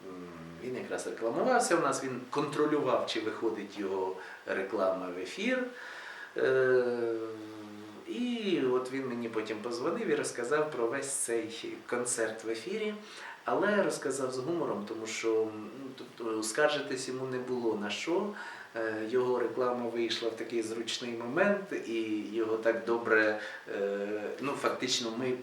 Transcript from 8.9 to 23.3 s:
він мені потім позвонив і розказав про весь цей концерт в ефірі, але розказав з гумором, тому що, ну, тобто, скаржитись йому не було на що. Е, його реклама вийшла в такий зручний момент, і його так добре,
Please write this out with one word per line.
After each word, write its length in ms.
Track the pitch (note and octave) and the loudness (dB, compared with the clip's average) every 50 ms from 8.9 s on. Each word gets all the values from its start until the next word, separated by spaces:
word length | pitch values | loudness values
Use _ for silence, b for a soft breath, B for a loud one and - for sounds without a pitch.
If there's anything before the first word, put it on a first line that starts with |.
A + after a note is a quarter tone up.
| C3 | -4
він 160 | C3+ C3 B2 | -4 -2 -2
мені 200 | A#2+ A#2 A#2+ A2+ | -4 -2 -4 -2
потім 300 | G#2 A2 G#2+ - A2+ G#2+ | -2 -2 -2 -2 -4 -4
позвонив 500 | G#2 A#2+ A#2 - C3 D#3+ - A#3+ A3+ F3+ | -2 -4 -4 0 0 0 0 0 2 2
і 60 | D3+ | 2
розказав 560 | C3+ B2+ - - - A#2 - D3 D3+ D3+ - | 2 2 -2 -2 -4 0 2 4 2 2 2
про 160 | - B2+ A#2 | 2 0 0
весь 240 | A2+ B2+ C#3 C3+ - | 2 2 0 -2 -2
цей 640 | - - - - A#2 A#2 G#2+ G#2 - - - A#2 A2 A2 - | -2 -2 0 0 0 0 0 -2 -6 -6 -6 -8 -8 -8 -6
концерт 580 | - B2 A#2+ B2 A2+ - A#2+ A2+ A2 A2 - - | -4 -2 -2 0 0 0 0 0 0 0 -4 -4
в 40 | A2 | -4
ефірі, 440 | A#2 A#2 - F3+ G3+ G#3+ G#3+ G#3+ G#3 - B B B B B B B B B | -4 -4 -2 -4 -2 -2 -2 -2 -4 -6 B B B B B B B B B
але 360 | - B2 D3 F3+ G3+ G#3 G3+ F3 | 0 2 4 4 4 4 4 4
розказав 500 | D3+ C#3+ - - C#3 B2+ - C3 B2 - | 2 0 0 -2 -2 0 0 -2 -2 -2
з 60 | C3 | -2
гумором, 460 | B2+ D#3 F3 E3+ C#3+ A#2+ A2 G#2 G2+ G#2 | 0 0 0 0 0 0 0 -2 -4 -6
тому 180 | A2+ A2+ A2 | -6 -6 -6
що, 420 | A2 - - - A2+ A2 A2 A2 G#2+ G#2+ | -6 -6 0 2 4 4 4 2 2 -2
ну, 320 | G#2+ G#2+ G#2 - C3 C#3 C3 B2+ | -8 -10 -10 -10 -10 -10 -12 -10
тобто, 460 | - - - - - A#2+ A2+ A2 A2 G#2+ | -12 -14 -14 -12 -8 -4 -2 -2 -2 -2
скаржитись 680 | - - - D3+ D3 D3 C#3+ C3+ C3+ C3+ B2 - - | -2 2 4 4 4 4 2 -2 -2 -4 -4 -4 -4
йому 180 | B2+ C3 C3 | -4 -4 -4
не 120 | C3 B2+ B2+ | -2 -4 -4
було 400 | B2 B2 B2+ B2 A#2 A2+ G#2+ G#2 | -2 -2 -2 0 2 2 0 0
на 100 | G2+ G#2 | -2 -4
що. 360 | - - - E3 E3+ F#3+ G#3 G#3 G#3 B B B B B B B - | -4 -4 -2 0 0 2 0 0 -4 B B B B B B B -6
Е, 180 | A#2 A2 A2 A2 A2 A2 A2 | -4 -2 -2 -2 -2 -4 0
його 280 | B2 B2+ B2 B2 B2 A#2+ | 2 2 4 4 2 2
реклама 500 | A#2 A2+ - C3 B2+ B2 B2 A#2+ A#2+ A2+ | 2 0 2 2 2 2 2 0 -2 -2
вийшла 400 | A#2 A#2 A#2 A2+ - - A#2 A2+ | 0 0 0 0 0 0 -2 -2
в 80 | A2+ | -2
такий 260 | - B2 A#2 A#2+ A#2 A2 | -2 -6 -2 -2 -2 0
зручний 500 | G#2+ A2+ A#2 A#2 - - - C3 A#2+ A#2 | 0 -2 -4 -4 -4 -4 -4 -4 -4 -4
момент, 600 | A#2 A#2 A#2 C3 E3 G3 G3+ G3+ F#3+ - - D3 C3 A#2 | -4 -4 -2 2 4 4 4 4 2 0 -4 -6 -6 -4
і 360 | A2+ A#2 A2+ A2 A2 G#2+ G#2 G2+ G2 G#2 | -2 -2 -2 0 0 -2 -2 -4 -4 -2
його 240 | A2+ A2+ G#2+ A2+ | -2 0 0 0
так 280 | A2 - A#2 A2+ A2+ - | 2 2 2 2 2 2
добре, 540 | - A#2 A2+ A2+ A2+ A2 A2 A2 G#2+ | 0 0 0 2 4 6 6 6 4